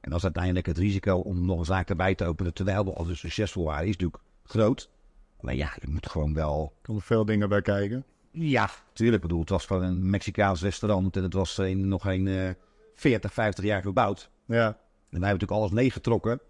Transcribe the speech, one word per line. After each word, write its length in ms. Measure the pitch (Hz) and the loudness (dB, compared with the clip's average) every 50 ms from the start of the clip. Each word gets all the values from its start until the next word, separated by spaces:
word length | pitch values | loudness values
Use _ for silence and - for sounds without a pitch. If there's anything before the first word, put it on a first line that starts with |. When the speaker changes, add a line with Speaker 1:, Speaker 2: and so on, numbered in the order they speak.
Speaker 1:
En 100 | _ - | _ -4
dat 80 | 67 85 | -4 0
is 60 | 87 | 0
uiteindelijk 420 | 95 78 82 90 90 90 90 90 | 0 -2 0 0 0 0 0 0
het 120 | - 85 82 | -2 0 0
risico 380 | 92 104 98 98 - 104 95 | 2 2 2 0 2 2 0
om 280 | 90 92 - 92 90 90 | 0 0 -2 -2 0 0
nog 120 | 90 95 82 | 0 0 0
een 60 | 85 | 0
zaak 240 | 76 92 95 92 - | 0 0 0 0 -2
erbij 260 | 98 80 87 95 98 | -2 0 2 0 2
te 100 | - 101 | 0 0
openen, 300 | 87 85 78 95 87 85 | -2 -2 -2 -2 -4 -2
terwijl 300 | - 95 95 95 98 104 | -2 -2 0 0 0 0
we 80 | 95 - | -2 -2
al 120 | - 85 | -4 -4
zo 100 | 85 87 | -6 -6
succesvol 500 | - - 87 - - 107 95 - 95 85 | -6 -8 -10 -4 -4 -4 -4 -2 -4 -2
waren, 220 | 78 76 73 82 | -2 -2 -2 -2
is 60 | 98 107 | -2 -2
natuurlijk 260 | 90 92 85 - - _ _ _ _ _ | 0 -2 -4 -4 -6 _ _ _ _ _
groot. 480 | - - 110 110 104 131 - - _ _ _ _ - _ - - _ _ _ | -6 0 2 4 4 2 0 -4 _ _ _ _ -20 _ -20 -20 _ _ _
Maar 140 | - 62 64 | -8 -4 -4
ja, 160 | 64 69 69 - - | -2 -4 -4 -6 -10
je 80 | - - | -8 -4
moet 180 | 76 78 - - | -4 -4 -4 -4
gewoon 240 | - 82 76 76 76 | -4 -2 -2 0 0
wel 380 | 76 78 76 73 76 78 73 - | 0 -2 -2 -2 -2 -4 -6 -8
Speaker 2:
Er 100 | _ _ | _ _
komen 160 | - 113 104 95 | -8 -8 -8 -2
veel 220 | - 117 113 110 | 0 2 2 4
dingen 240 | 104 110 104 104 101 | 4 2 2 2 2
bij 140 | 104 101 95 | 2 2 2
kijken. 420 | - 101 101 101 101 113 127 131 _ _ _ _ _ | 2 0 0 0 -2 -2 -6 -8 _ _ _ _ _
Speaker 1:
Ja, 400 | _ 165 165 156 135 120 107 107 - - - _ _ | _ -6 -2 2 2 2 2 0 -2 -10 -20 _ _
tuurlijk. 240 | - 113 117 117 101 82 | 2 4 4 4 4 2
Ik 60 | 82 | 0
bedoel, 120 | 85 82 | 0 0
het 80 | 82 - | 0 0
was 160 | 95 92 - | 0 -2 0
gewoon 160 | - 98 92 90 | 0 -2 0 0
een 280 | 92 90 87 95 92 | 0 0 0 2 2
Mexicaans 520 | 98 98 - - 87 - 104 98 95 85 85 | 0 0 0 -4 0 2 2 2 2 2 0
restaurant 540 | 101 92 - - 104 104 95 92 95 - | -2 -2 -2 0 0 2 2 2 0 0
en 60 | 98 92 | 0 -2
het 100 | 92 87 | 0 0
was 260 | 95 95 90 - - | 0 -2 -2 -2 -2
in, 300 | 98 95 95 98 98 98 | -2 0 0 0 0 0
nog 140 | 98 92 - | 0 0 0
geen, 260 | 101 95 92 95 98 | -2 0 0 0 0
eh, 200 | 95 95 92 92 90 - _ _ _ _ _ _ _ | 0 0 -2 -4 -6 -8 _ _ _ _ _ _ _
veertig, 380 | - - 156 123 107 - 98 - | 0 2 2 2 2 0 -4 -2
vijftig 320 | - 113 107 95 - 95 | 0 0 0 0 0 0
jaar 180 | 104 104 98 92 | 0 0 0 0
gebouwd. 480 | 104 95 110 120 98 98 - - - _ _ _ | -2 2 2 2 2 0 -4 -8 -20 _ _ _
Speaker 2:
Ja. 220 | _ 113 117 117 | _ 2 2 4
Speaker 1:
En 0 | |
wij 100 | 110 107 - _ _ _ _ _ _ | 2 0 -4 _ _ _ _ _ _
hebben 100 | - 90 | -6 -2
natuurlijk 300 | 87 101 101 90 101 95 | 0 2 2 2 0 -2
alles 200 | 92 107 110 98 | 0 0 0 0
leeggetrokken 680 | 101 110 127 131 - - - - 117 104 - 110 120 135 - _ | 2 2 2 2 0 0 0 0 0 2 2 0 -2 -2 -6 _